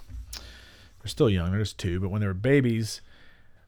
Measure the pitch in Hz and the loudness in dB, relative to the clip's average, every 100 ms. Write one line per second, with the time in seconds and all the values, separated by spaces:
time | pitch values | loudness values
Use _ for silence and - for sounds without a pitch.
0 | - - - - - - - - - - | -16 -14 -14 -14 -16 -20 -20 -20 -20 -16
1 | - - 131 92 85 101 104 - 95 90 | -6 2 4 4 2 0 -2 -4 -4 -2
2 | 95 104 101 95 127 143 123 113 113 - | -2 -2 -2 0 4 4 4 0 -2 -8
3 | - - - - - - | -16 -20 -20 -20 -20 -20